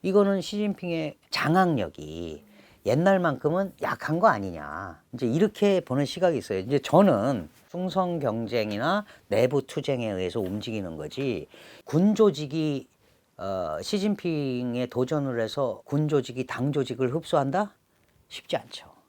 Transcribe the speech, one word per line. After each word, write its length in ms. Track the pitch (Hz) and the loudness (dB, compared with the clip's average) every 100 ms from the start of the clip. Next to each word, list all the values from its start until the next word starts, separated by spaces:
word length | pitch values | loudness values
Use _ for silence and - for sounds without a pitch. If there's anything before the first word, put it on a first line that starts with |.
이거는 400 | 185 196 202 196 | 4 4 4 2
시진핑의 720 | - 208 208 190 180 165 156 - _ | -2 -4 -4 -4 -4 -4 -4 -8 _
장악력이 1120 | - 147 175 185 139 87 - 76 82 85 76 - - - _ | -4 2 4 4 2 -2 -8 -12 -8 -8 -10 -16 -20 -20 _
옛날만큼은 880 | 98 131 185 190 175 127 151 175 196 - | 0 4 4 4 2 0 0 0 -2 -4
약한 380 | - - - 160 | -6 -4 -2 4
거 80 | 214 | 4
아니냐. 720 | 117 95 82 73 78 95 - _ | 4 -2 -8 -10 -10 -10 -14 _
이제 120 | 123 123 | -4 0
이렇게 540 | 143 208 - 202 190 | 2 2 4 2 2
보는 240 | - 127 | 0 0
시각이 320 | 139 - 180 143 | 0 2 0 0
있어요. 240 | - 95 | -2 -4
이제 180 | 98 139 | 0 -2
저는 720 | - 160 202 117 120 127 78 _ _ | 4 6 8 6 2 -2 -4 _ _
충성 520 | 175 185 185 180 170 | -6 -2 0 0 0
경쟁이나 840 | 135 113 113 117 107 104 143 202 208 - _ | -2 -2 -2 -2 -2 -2 0 -2 -4 -18 _
내부 380 | 101 123 143 - | 2 4 2 -2
투쟁에 420 | - 143 131 113 | -6 -2 -2 -2
의해서 320 | 95 92 117 | -2 -2 -2
움직이는 560 | 95 104 104 110 92 80 | -4 -4 -6 -6 -6 -8
거지 500 | - - 139 98 71 - - - | -10 -6 -4 -4 -8 -18 -20 -20
군 300 | - 151 196 | -2 2 2
조직이, 720 | 214 208 143 151 156 156 139 - _ _ _ _ - | 6 4 4 -6 -2 -2 -2 -6 _ _ _ _ -12
어, 400 | 95 95 85 78 | -6 -4 -4 -6
시진핑에 1040 | 98 208 208 202 175 156 139 123 123 120 123 | -4 -2 -2 -2 -2 -2 -2 -2 -2 -2 -2
도전을 540 | 120 131 156 139 117 | -2 0 0 -2 -2
해서 420 | 110 147 131 101 | -2 -2 -4 -4
군 240 | - 143 151 | -2 0 2
조직이 380 | 147 127 123 127 | 2 0 -6 -6
당 260 | - 135 | -2 -2
조직을 400 | 147 127 110 127 | -2 -4 -2 -2
흡수한다? 640 | 151 - 160 139 165 208 _ _ _ _ _ _ | -2 0 0 2 0 -2 _ _ _ _ _ _
쉽지 280 | - _ - | -20 _ -6
않죠. 300 | - - - - | -6 -18 -18 -20